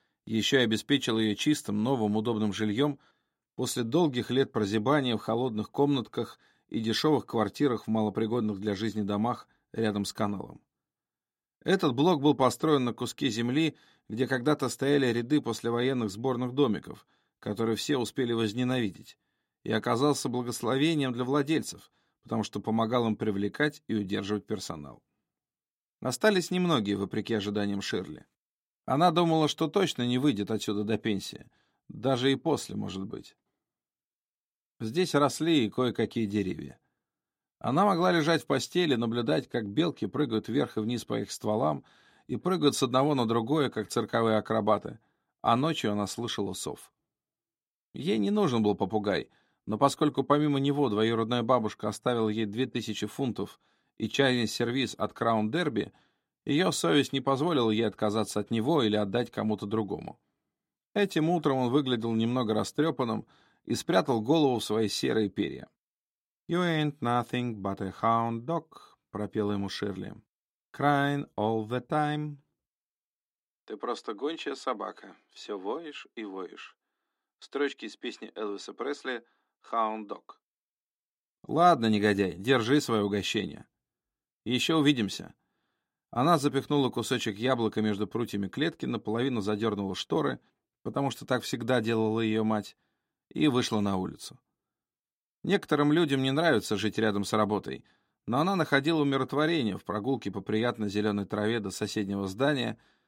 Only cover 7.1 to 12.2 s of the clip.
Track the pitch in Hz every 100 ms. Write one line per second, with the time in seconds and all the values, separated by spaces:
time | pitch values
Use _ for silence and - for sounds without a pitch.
7.1 | 135 - 117 101 - 143 110 - 110 107
8.1 | 107 110 120 107 98 104 95 110 107 101
9.1 | 101 117 117 - _ _ 113 110 104 95
10.1 | - 104 98 - - _ _ _ _ _
11.1 | _ _ _ _ _ - 185 156 123 170
12.1 | 151